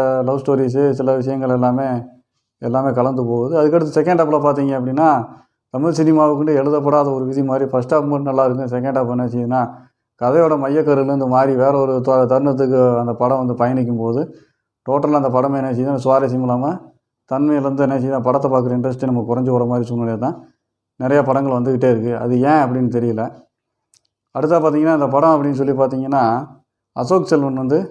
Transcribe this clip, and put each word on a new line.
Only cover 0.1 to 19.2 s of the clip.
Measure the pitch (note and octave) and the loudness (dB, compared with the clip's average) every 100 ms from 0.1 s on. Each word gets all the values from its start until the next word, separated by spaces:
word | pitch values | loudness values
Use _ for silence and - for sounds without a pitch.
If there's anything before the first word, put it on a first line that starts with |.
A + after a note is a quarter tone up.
| C3 | 0
லவ் | B2+ C#3 | -2 -2
ஸ்டோரீஸு, | C3+ C3+ C3 C3 C#3+ | 0 0 0 0 0
சில | C3 C3 C3 | 0 0 0
விஷயங்கள் | B2+ C3+ C3 | -2 -4 -2
எல்லாமே, | B2+ B2 B2 C3+ A#2+ A#2 - _ _ _ - | 0 0 0 -2 -6 -8 -20 _ _ _ -10
எல்லாமே | B2 B2+ C#3 | -4 -2 0
கலந்து | C3+ B2+ C3 A#2+ | 0 0 0 -2
போகுது. | A#2+ B2 E3 | -2 -2 0
அதுக்கடுத்து | D3+ E3+ D#3 D#3 | 2 2 0 0
செகண்ட் | D#3+ E3+ | 2 2
ஹாஃப்ல | D#3 D3+ | 2 2
பார்த்தீங்க | C#3+ C#3 C#3 | 2 0 0
அப்படின்னா, | C3+ B2+ C3+ D#3+ C3+ A2 - _ _ _ | -2 -2 0 2 2 -2 -14 _ _ _
தமிழ் | C3 E3 | -4 -2
சினிமாவுக்குன்னு | D#3 D#3+ D#3 D3+ C#3+ D#3 | 2 2 4 4 2 0
எழுதப்படாத | C#3+ C#3 D3 C#3+ D3 C#3+ | 0 2 0 2 2 2
ஒரு | C3+ | -2
விதி | C3 C3+ | -4 -2
மாதிரி | C3+ C3 C3+ | -2 -2 -2
ஃபர்ஸ்ட் | C3 B2 | -2 0
ஹாஃப் | D#3 C#3+ | 0 0
மட்டும் | C#3+ C#3+ | -2 -2
நல்லா | C3 | 0
இருக்கும். | C3 B2+ C3 | 0 0 -4
செகண்ட் | B2 C3 C3 | -4 -2 -2
ஹாஃப் | A#2+ | -2
என்ன | B2 | -2
செய்யுதுன்னா, | B2 A#2+ A#2+ B2+ A#2+ - - _ _ - | -4 -4 -2 -2 -2 -8 -20 _ _ -4
கதையோட | B2 D3+ E3 D3+ | 0 2 2 2
மையக்கருலேருந்து | C3+ D3 D3+ C#3 C3+ C#3 C3 | 0 0 2 2 0 0 0
மாறி | B2+ C#3 | 2 2
வேற | B2+ C3+ C#3+ | 2 2 2
ஒரு | C3+ B2+ | 0 0
த-, | C3 C3 | 2 2
தருணத்துக்கு | B2+ C3 C#3+ C3 C3 C3 B2+ A#2+ | 4 2 2 0 2 4 4 2
அந்த | A#2+ | -2
படம் | A2+ B2 C3 | 0 0 0
வந்து | B2+ | -2
பயணிக்கும் | B2 A#2+ C3 A#2+ A#2 | 0 0 0 -2 -2
போது, | A2+ A#2+ D#3+ - _ _ _ _ - | -2 -2 -4 -10 _ _ _ _ -2
டோட்டலாக | C#3 D3 D3 | 0 2 0
அந்த | C3+ | 0
படமே | B2+ C#3 C#3 | 0 0 -2
என்ன | C3 | -4
செய்யுதுன்னா, | A#2+ C3+ C3+ | -2 -2 -2
சுவாரஸ்யம் | C3 C3 C3+ B2+ | 2 2 2 -2
இல்லாம, | B2+ B2 C#3+ F#3 - _ _ _ - | -2 -2 -2 -6 -12 _ _ _ -6
தன்மையிலேருந்து | C3 D3 D3 C3+ C#3 | -2 0 0 0 0
என்ன | C3+ C3+ | 0 0
செய்யுதுன்னா, | C3 C3 | -2 -2
படத்தை | A#2+ C3+ C#3+ | 0 0 2
பார்க்குற | C3 B2 | 0 0
இன்ட்ரெஸ்ட்டே | B2 B2+ B2+ | -2 -4 -4
நமக்கு | C3 A#2+ | -2 -2